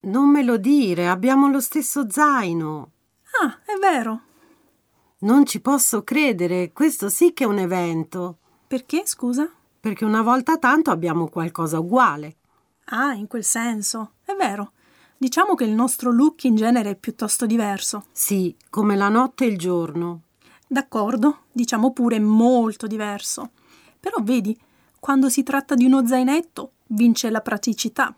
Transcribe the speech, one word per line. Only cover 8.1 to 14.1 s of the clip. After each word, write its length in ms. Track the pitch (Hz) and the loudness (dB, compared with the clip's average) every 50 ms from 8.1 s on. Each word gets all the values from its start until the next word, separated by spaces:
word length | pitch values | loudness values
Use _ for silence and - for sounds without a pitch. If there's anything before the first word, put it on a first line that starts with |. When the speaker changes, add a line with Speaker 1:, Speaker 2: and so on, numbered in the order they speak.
| - 185 175 180 165 _ _ _ _ _ _ | -8 -8 -8 -8 -10 _ _ _ _ _ _
Speaker 2:
Perché, 360 | _ 269 254 262 _ - 330 415 | _ -6 -6 -6 _ -4 -4 -4
scusa? 420 | - - - - 240 247 262 302 339 _ _ _ _ _ _ | -4 -8 -6 -4 -4 -2 -2 -2 -4 _ _ _ _ _ _
Speaker 1:
Perché 260 | - 226 202 - 220 | -8 -8 -4 -2 -2
una 180 | 214 214 220 | 0 0 2
volta 360 | 226 226 247 262 254 - 320 320 | 2 2 2 0 2 -2 -2 2
tanto 320 | - 247 269 311 320 294 | 2 2 2 4 2 0
abbiamo 380 | 196 165 165 170 156 170 165 156 | -2 -2 -2 -2 -2 -2 -2 -4
qualcosa 500 | - 170 160 170 - - 165 156 156 160 | -4 -6 -6 -6 -4 -6 -4 -2 -2 -4
uguale. 600 | 165 175 214 254 254 - 143 147 151 151 156 _ _ _ _ _ _ _ _ _ _ | -2 0 2 2 2 2 0 -4 -12 -16 -18 _ _ _ _ _ _ _ _ _ _
Speaker 2:
Ah, 260 | - - 220 262 285 | -8 -4 -2 -2 -2
in 160 | 247 202 208 208 | -4 -6 -8 -8
quel 160 | - 233 202 | -8 -6 -4
senso, 680 | - - 233 226 240 233 214 202 - - 226 214 214 | -4 -4 -2 -2 -4 -4 -4 -6 -6 -6 -8 -10 -12